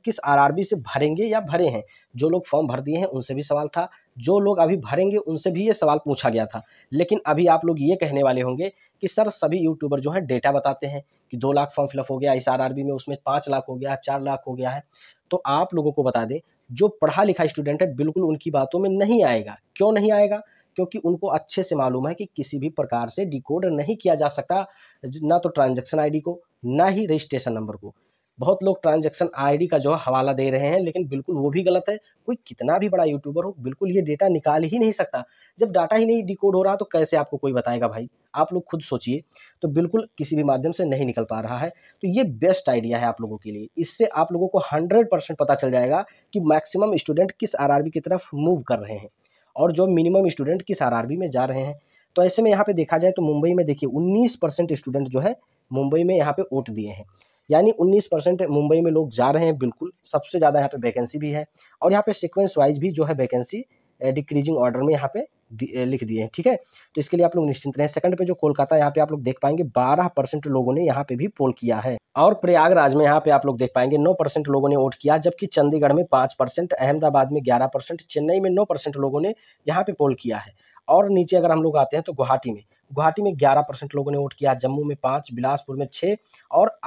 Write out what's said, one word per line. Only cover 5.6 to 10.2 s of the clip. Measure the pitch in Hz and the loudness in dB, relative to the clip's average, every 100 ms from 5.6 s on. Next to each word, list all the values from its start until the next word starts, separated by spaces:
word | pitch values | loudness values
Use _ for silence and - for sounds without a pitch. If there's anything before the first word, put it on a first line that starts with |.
| 214 | -2
ये | |
सवाल | 208 156 151 | 0 2 0
पूछा | 147 135 127 | -2 -2 0
गया | 113 107 | -2 -4
था। | 113 - _ _ | -8 -16 _ _
लेकिन | 139 175 208 - | -2 0 0 0
अभी | 151 175 | 2 4
आप | 160 | 4
लोग | 165 156 | 2 0
ये | 139 185 | 0 0
कहने | 160 143 | -2 0
वाले | 135 127 | 2 2
होंगे | 127 127 190 - _ _ | -2 -4 -6 -8 _ _
कि | 190 | -4
"सर | - 214 | -2 -2
सभी | - 151 180 | -2 -2 0
यूट्यूबर | 160 156 147 139 | 0 -2 -2 -2
जो | 143 | -2
है | 180 | -4